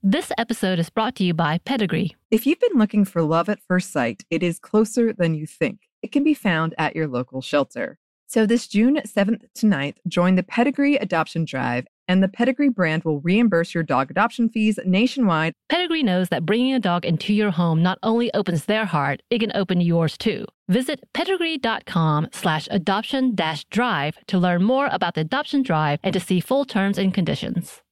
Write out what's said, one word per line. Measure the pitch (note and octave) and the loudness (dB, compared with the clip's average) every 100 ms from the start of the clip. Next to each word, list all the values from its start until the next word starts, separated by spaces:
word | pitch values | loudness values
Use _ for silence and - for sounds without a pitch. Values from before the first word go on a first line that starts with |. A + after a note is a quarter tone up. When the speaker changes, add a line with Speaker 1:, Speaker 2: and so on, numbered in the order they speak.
Speaker 1:
This | G3 C4 - - | 2 0 -2 -4
episode | A#3 A#3 F#3+ F3+ | -4 -2 -2 0
is | E3 | -2
brought | - A3+ B3+ | -2 -2 0
to | |
you | F3+ | 0
by | E3 D#3 E3 | 2 0 -2
Pedigree. | - C4 G3+ D#3 E3 - _ | -2 -2 0 -2 -4 -6 _
Speaker 2:
If | A3 C4+ | 0 2
you've | - | 2
been | B4 D#4 | 2 4
looking | G#3+ G#3 G3 | 2 2 0
for | E3+ | 0
love | D#3 E3 E3+ | 2 2 0
at | G#3 _ | -4 _
first | F3+ - | 0 0
sight, | D3+ A#2+ G#2 - | -2 -2 -4 -4
it | E3 | -2
is | E3+ E3+ | -2 -4
closer | - G#3+ A3 - A#3 | 0 2 2 2 0
than | G#3+ E3+ | 2 0
you | D#3 D#3 | 0 -6
think. | - C#3+ G#2 _ _ | -4 -4 -4 _ _
It | G#3+ | -4
can | C#4+ | 0
be | D4 | 2
found | D4 G3+ E3 D#3+ D#3 | 0 0 0 -2 -2
at | E3+ | -4
your | - D#3 | -2 -2
local | B2 B2+ C3 | -2 -4 -8
shelter. | - D3 C3+ B2 G2 - _ _ _ | -2 -2 -2 -4 -8 -10 _ _ _
So | - G#3+ | 0 2
this | A#3 - | 2 0
June | G3+ A#3+ D4+ | 2 2 2
seventh | - - G3 A#3 _ - | -2 -2 0 -2 _ -2
to | G#3+ | 0
ninth, | D#3 C#3+ - F3+ | 2 -2 -6 -4
join | F3+ F3+ F#3 | 0 2 2
the | |
Pedigree | F3+ - B3+ C4+ C#4+ C#4+ | 0 0 0 2 0 2
Adoption | - E3 D#3 E3+ | 0 -2 -2 -4
Drive, | D#3+ C3 B2+ A#2+ - _ - | -4 -4 -2 -4 -6 _ 0
and | F#3 | 2
the | F#3+ | 2
Pedigree | G3 A#3+ B3+ C#4+ | 0 -2 2 0
brand | A3+ E3 D#3 | 2 0 0
will | D#3+ D3 | -2 -2
reimburse | E3 G3+ A#3+ E3+ E3+ | 2 2 4 2 0
your | E3+ | -4
dog | D#3+ C3 C3+ | 0 0 0
adoption | - A3 - A3+ | 0 -2 0 -2
fees | A3+ G#3+ G#3 F#3 | 2 0 0 0
nationwide. | F#3 B3 C#4 A3 D#3+ D#3+ - _ | 2 2 2 2 2 0 -4 _
Speaker 1:
Pedigree | E4 F4+ E4 | -2 0 0
knows | B3+ F3+ F3+ | 2 0 0
that | E3 D#3+ | -2 0
bringing | A3 B3+ | 0 2
a | C4 | 0
dog | G3+ F3 | 0 0
into | E3+ D#3+ - | 0 -2 0
your | G#3 G#3+ | 0 0
home | E3 E3+ D#3+ | 0 2 2
not | F3 F#3 | 2 0
only | G#3+ A3+ A#3+ | 0 0 0
opens | F3+ F#3+ E3+ | -2 -2 -4
their | - G#3+ G#3+ | 0 0 0
heart, | D#3+ C#3 C#3 _ | 0 -2 -4 _
it | A#3+ | -2
can | A3 | 0
open | - F#3+ F3+ | -2 0 0
yours | E3+ E3+ D#3+ - | 2 2 0 -2
too. | A3 E3+ - _ - | -4 -4 -8 _ -2
Visit | G3 C4 D4 - | 0 0 -6 -8
pedigree | - F4 F#4+ E4 D#4+ | -6 -2 0 -2 -2
dot | A#3 A3+ | -2 -4
com | - E3+ D#3+ D3+ D#3 | -4 0 2 0 -2
slash | - F3+ D#3 - | -4 -2 -2 -2
adoption | G3+ D#3+ G3 A3+ C4+ C4 | -4 0 -2 -2 -2 0
dash | G3+ D#3+ D#3+ - | 0 -2 -4 -6
drive | G#3 B3 E3+ D3 - - | -2 0 0 -2 -6 -2
to | F#3 | 2
learn | F3+ F3 | 2 2
more | G3 C4 C#4 | 2 2 0
about | F#3+ F3 | -2 -2
the | E3 | -2
adoption | D#3+ C4 D4+ C#4+ | -2 -2 -2 -2
drive | C4 D#3+ D3+ D3 | 0 0 0 0
and | F#3 | -2
to | G#3+ | -4
see | - F#3 | 0 -2
full | - C4+ | 2 -2
terms | C#4 - G3 G3+ | 0 0 0 0
and | F#3+ | 0
conditions. | F#3 D#3 C#3+ - - - - _ | 0 -2 -2 -4 -6 -6 -16 _